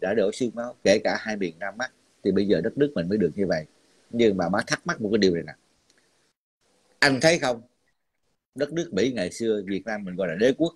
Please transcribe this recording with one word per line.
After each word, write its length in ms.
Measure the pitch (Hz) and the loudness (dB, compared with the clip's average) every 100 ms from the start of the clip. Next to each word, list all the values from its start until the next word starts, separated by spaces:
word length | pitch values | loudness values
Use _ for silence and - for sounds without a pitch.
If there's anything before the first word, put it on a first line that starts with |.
đã 120 | 92 | -2
đổ 180 | 110 95 | 2 0
xương 200 | - 123 | 0 -4
máu, 220 | 113 120 - | -4 -10 0
kể 160 | 113 110 | 4 4
cả 140 | 180 208 | 2 -2
hai 180 | 156 107 | -4 -4
miền 220 | 180 165 | -6 -6
Nam 180 | 196 208 | -10 -8
Bắc, 160 | 127 _ _ _ | -8 _ _ _
thì 80 | 104 | 0
bây 160 | 95 101 | 2 4
giờ 140 | 85 | 2
đất 160 | 107 131 | 0 0
nước 140 | 143 - | -2 -2
mình 140 | 85 | -2
mới 80 | 107 | 0
được 140 | 85 85 | 0 0
như 120 | 92 | -2
vậy. 180 | 82 78 _ _ _ _ | -2 -6 _ _ _ _
Nhưng 280 | 117 113 95 | 2 2 2
mà 120 | 87 | 0
má 100 | 101 110 | -2 -2
thắc 200 | 143 170 | -4 -4
mắc 140 | 170 | -4
một 80 | 104 | 0
cái 40 | 113 | 2
điều 160 | 190 | 2
này 100 | 85 76 | 2 -4
nè. 60 | - _ _ _ _ _ _ _ _ _ _ _ _ _ - | -14 _ _ _ _ _ _ _ _ _ _ _ _ _ 0
Anh 200 | 143 131 | 2 4
thấy 180 | 160 165 | 2 2
không? 220 | 135 117 113 _ _ _ _ _ _ _ _ 131 | 0 -4 -8 _ _ _ _ _ _ _ _ -6
Đất 180 | 143 | -4
nước 200 | 165 170 | -4 -4
Mỹ 180 | - 131 117 | 0 0 0
ngày 160 | 90 | -6
xưa, 300 | - 113 104 95 | -2 -2 -2 -2
Việt 200 | 95 110 | -6 -6
Nam 180 | 107 | -8
mình 120 | 95 90 | -6 -4
gọi 120 | 90 | -2
là 80 | 82 | 2
đế 180 | 123 - | 2 2
quốc 160 | 165 | -2